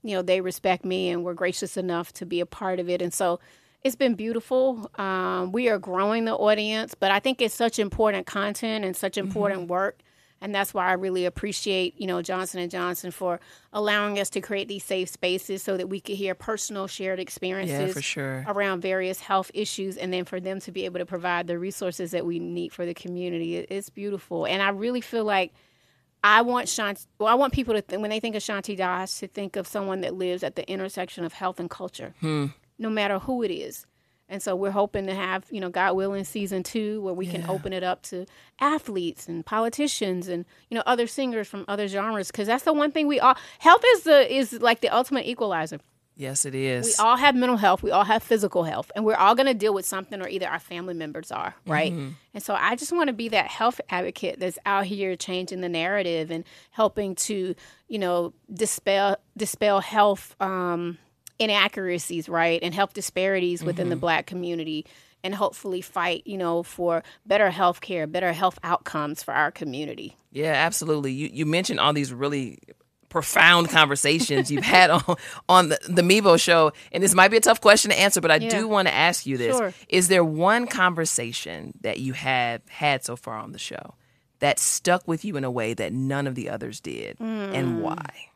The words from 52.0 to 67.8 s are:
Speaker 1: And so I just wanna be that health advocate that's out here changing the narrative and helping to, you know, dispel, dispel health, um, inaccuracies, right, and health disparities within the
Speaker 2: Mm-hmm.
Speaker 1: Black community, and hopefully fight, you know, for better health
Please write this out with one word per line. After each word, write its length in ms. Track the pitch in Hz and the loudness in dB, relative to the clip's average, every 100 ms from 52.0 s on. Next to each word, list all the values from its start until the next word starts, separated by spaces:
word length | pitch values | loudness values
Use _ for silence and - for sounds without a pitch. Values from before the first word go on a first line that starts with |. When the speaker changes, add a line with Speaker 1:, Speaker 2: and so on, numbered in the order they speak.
| 139 143 _ | -8 -12 _
Speaker 1:
And 100 | 214 | -14
so 100 | - | -4
I 220 | 202 185 240 | 0 0 0
just 160 | 294 | -2
wanna 220 | 349 294 | 0 0
be 160 | 220 233 | -2 0
that 180 | 214 - | 0 0
health 320 | - 226 247 - | 0 0 0 -6
advocate 520 | 180 180 - 175 - | -4 -4 -4 -6 -4
that's 180 | 185 - 202 | -6 -4 0
out 220 | 196 190 | 0 0
here 280 | 202 190 180 | -2 -4 -4
changing 460 | - 180 185 185 | -6 -6 -6 -6
the 80 | 175 | -4
narrative 600 | 170 170 202 180 165 160 | -2 0 0 0 -2 -4
and 120 | 165 - - _ | -6 -8 -20 _
helping 440 | - 208 214 202 180 | 0 0 2 -4 -4
to, 400 | - 202 185 170 - - _ | -4 -2 -4 -6 -12 -20 _
you 120 | 214 | -4
know, 340 | 185 175 170 - _ | 0 0 -2 -8 _
dispel, 640 | 175 214 - - 196 202 196 _ - | -4 -4 -2 0 2 2 0 _ -8
dispel 420 | 214 - 208 196 | -8 0 2 2
health, 560 | - 214 208 196 - - | 2 4 4 4 -6 -6
um, 560 | 190 185 180 170 175 170 _ _ - _ | -4 -2 -2 -2 -4 -8 _ _ -20 _
inaccuracies, 880 | 220 202 196 - 185 175 - 170 160 | 0 4 2 2 -2 -2 -4 -6 -2
right, 320 | 170 170 165 | 2 2 2
and 100 | 170 | 0
health 200 | 170 196 | 0 0
disparities 720 | 208 - - 190 196 180 175 | 0 -6 -2 0 2 0 0
within 260 | 160 175 180 | -2 -2 -2
the 60 | 165 | 0
Speaker 2:
Mm-hmm. 40 | |
Speaker 1:
Black 240 | 170 156 - | 0 0 -2
community, 600 | 180 175 170 160 156 - - _ _ | -6 -6 -6 -4 -6 -8 -20 _ _
and 120 | 190 196 | -8 -2
hopefully 460 | 208 - 202 185 | -2 -2 -8 -6
fight, 420 | - - 175 170 - | -6 -4 -2 -2 -6
you 120 | 196 | -4
know, 260 | 170 170 | -2 -2
for 400 | 175 - 175 165 - - 208 | -4 -4 0 0 -4 -20 0
better 220 | 208 202 | 4 4
health 280 | 165 180 175 | 4 2 2